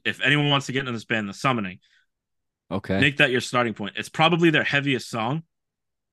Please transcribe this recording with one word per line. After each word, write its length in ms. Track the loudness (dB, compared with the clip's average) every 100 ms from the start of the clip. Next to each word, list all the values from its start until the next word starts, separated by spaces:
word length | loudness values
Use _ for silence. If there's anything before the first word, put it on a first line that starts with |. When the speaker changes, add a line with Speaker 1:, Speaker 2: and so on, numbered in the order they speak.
Speaker 1:
if 160 | -4 -2
anyone 260 | 2 2 2
wants 180 | 0 0
to 60 |
get 80 | -4
into 120 | -4
this 120 | -6
band, 240 | -4 -4 -4
The 60 |
Summoning, 460 | -4 -2 0 -4 -10 _ _ _ _ _ _ _ _ -8
Speaker 2:
Okay. 300 | -8 -2 2
Speaker 1:
make 160 | 2 4
that 120 | 2
your 100 | 2
starting 320 | -2 -2 -2
point. 200 | -4 -8 -8
It's 120 | -6
probably 400 | 2 2 4 4
their 140 | 4
heaviest 460 | 2 0 0 -2 -4
song, 320 | -4 -2 -2 -6 _ _ _ _ _ _